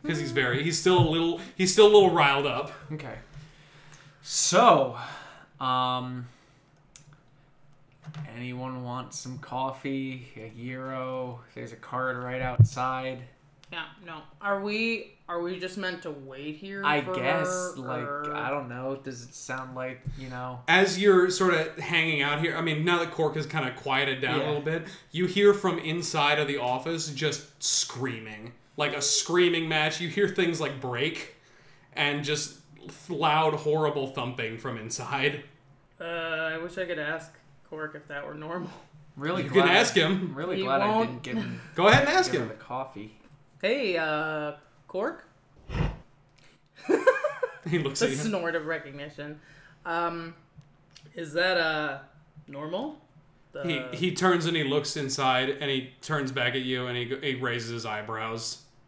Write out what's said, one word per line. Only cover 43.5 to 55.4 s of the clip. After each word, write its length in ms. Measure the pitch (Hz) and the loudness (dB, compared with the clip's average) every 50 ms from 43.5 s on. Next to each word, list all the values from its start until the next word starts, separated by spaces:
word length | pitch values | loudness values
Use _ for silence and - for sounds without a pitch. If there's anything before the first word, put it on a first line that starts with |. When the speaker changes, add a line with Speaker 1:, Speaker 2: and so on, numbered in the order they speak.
| _ - | _ -4
Speaker 3:
Hey, 340 | - 202 247 285 254 196 175 | -2 0 0 0 0 0 0
uh, 560 | 165 160 156 151 151 156 156 156 151 151 151 143 - - _ _ - _ | 0 0 0 -2 -2 -2 -4 -4 -4 -6 -6 -8 -12 -20 _ _ -20 _
Cork? 400 | - - 185 214 311 - - - _ _ _ _ _ _ - - - | -8 -6 -4 -4 -4 -6 -8 -18 _ _ _ _ _ _ -20 -14 -8
<laughs> 1200 | - - - - - - - _ _ _ _ _ _ _ - - _ _ _ _ _ - - - 392 - - 523 523 - 554 587 - - - - - - - 165 | -4 -2 -2 -2 -4 -10 -18 _ _ _ _ _ _ _ -20 -20 _ _ _ _ _ -14 0 2 2 4 6 4 4 4 -2 -4 -4 -4 -6 -6 -8 -12 -6 -2
Speaker 1:
He 80 | 170 | -2
looks 220 | 165 147 - - - | 0 0 -2 0 0
Speaker 3:
The 60 | 233 | 0
Speaker 1:
at 40 | 233 | 0
you. 60 | 139 | 0
Speaker 3:
snort 380 | 139 - 226 208 180 170 170 160 | -2 -2 -2 -2 -2 -2 -2 -2
of 100 | 165 151 | -2 -4
recognition. 720 | 156 165 151 - 139 135 143 143 147 - - 147 147 151 151 - - - - - - - _ _ | -4 -6 -6 -8 -12 -14 -14 -14 -14 -14 -14 -12 -12 -14 -16 -18 -20 -20 -20 -20 -20 -20 _ _
Um, 480 | 175 165 170 170 170 170 170 165 165 165 - _ _ _ - - - _ _ _ _ _ - - - - | -4 -2 -2 -2 -2 -4 -6 -10 -12 -14 -18 _ _ _ -20 -20 -20 _ _ _ _ _ -20 -20 -16 -12
is 200 | 175 170 151 147 | -10 -10 -4 -2
that, 240 | 170 180 185 185 | 0 2 2 2
uh, 420 | 175 165 160 156 151 151 143 135 - - - _ - _ _ _ 151 - | 2 2 2 0 0 -2 -4 -6 -8 -12 -18 _ -20 _ _ _ -20 -20
normal? 520 | - 139 139 151 156 175 202 262 311 302 - _ _ _ - _ _ _ _ _ _ | -16 -12 -12 -8 -6 -6 -4 -6 -6 -10 -14 _ _ _ -20 _ _ _ _ _ _
The 120 | - 139 180 170 156 135 127 - | -12 -6 -4 -4 -4 -4 -6 -8
Speaker 1:
He, 60 | - | -4
he 140 | 123 180 180 165 | -2 -2 -2 0
turns 320 | - 180 185 185 170 156 | 2 4 4 4 4 2
and 100 | 170 170 | 0 0
he 60 | 160 147 | 0 0
looks 340 | 135 143 147 143 - - | 0 0 0 -2 -2 -6
inside 520 | 156 139 131 135 - 135 131 127 127 | -4 -4 -4 -2 0 2 2 2 2